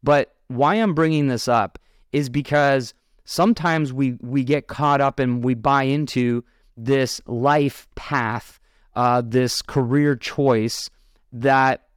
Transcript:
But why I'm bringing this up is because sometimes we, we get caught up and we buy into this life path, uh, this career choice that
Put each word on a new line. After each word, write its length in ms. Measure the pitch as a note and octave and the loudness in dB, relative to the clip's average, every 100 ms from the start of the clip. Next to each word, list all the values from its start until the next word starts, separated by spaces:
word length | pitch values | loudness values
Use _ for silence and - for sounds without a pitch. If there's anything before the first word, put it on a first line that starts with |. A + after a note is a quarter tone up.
But 340 | - C#3+ - _ _ | 4 2 2 _ _
why 280 | B2 C#3+ G#3 | 0 2 2
I'm 180 | A3 | 0
bringing 340 | D#3 D#3+ D#3+ C#3+ | 2 2 2 0
this 220 | B2 - | 0 0
up 280 | A#2 G2 - _ _ _ | 0 0 -6 _ _ _
is 160 | C#3+ C#3 | -4 -2
because 640 | C3 C3+ D3 C#3+ C3+ A#2+ - _ _ - | -4 -2 0 2 2 -2 -14 _ _ -12
sometimes 680 | - F#3 A#3 E3 D#3+ D3 | 0 2 2 0 0 -2
we, 220 | B2+ C3+ B2 | -2 -2 -2
we 240 | B2 C#3 B2+ | -4 -4 0
get 220 | D3 - | -2 -4
caught 340 | - D3 C#3+ | -2 0 2
up 180 | C#3 - | 0 0
and 240 | C3 B2 | -2 0
we 120 | A#2+ B2 | -2 -2
buy 280 | A#2+ C#3 | 0 0
into 600 | C3+ C#3+ D3+ - B2 A#2+ - _ _ - | 0 -2 -2 -2 0 -2 -6 _ _ -12
this 420 | A#2 C3+ B2+ - - | 0 0 0 -4 -8
life 600 | A#2+ C3 D3 C#3+ - - - | -2 2 2 2 -4 -18 -18
path, 680 | - C#3 A#2 A2+ - - _ _ _ - | -6 -4 -2 -4 -10 -20 _ _ _ -2
uh, 260 | B2 B2 A#2+ | 2 2 2
this 360 | A#2+ B2+ - | 0 0 -2
career 540 | - - A#2+ C#3 D3 C3+ | -4 -2 0 2 2 0
choice 720 | - - C#3 A#2 A2+ - - _ _ _ _ | -4 -2 2 2 0 -4 -12 _ _ _ _
that 540 | A#2+ C3 C3+ C3 C3 _ | -4 2 4 2 0 _